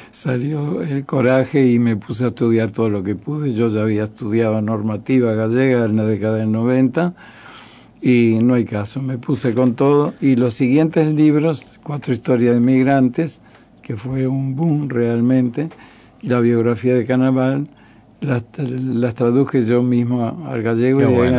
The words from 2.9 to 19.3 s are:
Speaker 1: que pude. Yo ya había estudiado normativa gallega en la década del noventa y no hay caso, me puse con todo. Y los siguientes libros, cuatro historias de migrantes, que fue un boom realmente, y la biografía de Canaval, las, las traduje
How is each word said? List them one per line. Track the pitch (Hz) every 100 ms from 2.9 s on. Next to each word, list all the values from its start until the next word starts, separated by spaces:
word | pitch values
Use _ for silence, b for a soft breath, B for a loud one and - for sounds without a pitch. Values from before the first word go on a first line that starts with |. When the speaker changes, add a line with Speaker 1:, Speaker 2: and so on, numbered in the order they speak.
| 104
Speaker 1:
que | 95 101
pude. | - 151 147
Yo | 113 117
ya | 107
había | 110 107
estudiado | 107 107 110 113 113 110
normativa | 107 110 107 107 110 131 117
gallega | 110 110 123 135 123 113
en | 110
la |
década | 107 104 107 110
del | 110
noventa | 110 117 127 131 156 175 175 B B B B B B B -
y | 127 120 117 113
no | 120 123
hay | 98
caso, | 104 104 139
me | 131 123
puse | - 131 127 113
con | 127
todo. | 117 139 143 147 -
Y | 139 123
los | 123
siguientes | 113 127 143 160 165 156 151
libros, | 151 147 160 143 - -
cuatro | - 147 127
historias | 117 - 123 120
de | 120
migrantes, | 123 131 131 139 127 123 160 - B B B B
que | - 110
fue | 127 131 131
un | 135 135 131
boom | 165 147 143
realmente, | 123 117 117 120 131 123 131 160 - B B B B
y | -
la | 123
biografía | 117 117 117 113 127 127
de | 110
Canaval, | 127 131 131 127 139 147 - B B B -
las, | 143 123 113 -
las | 131 127 131 117 120
traduje | 113 120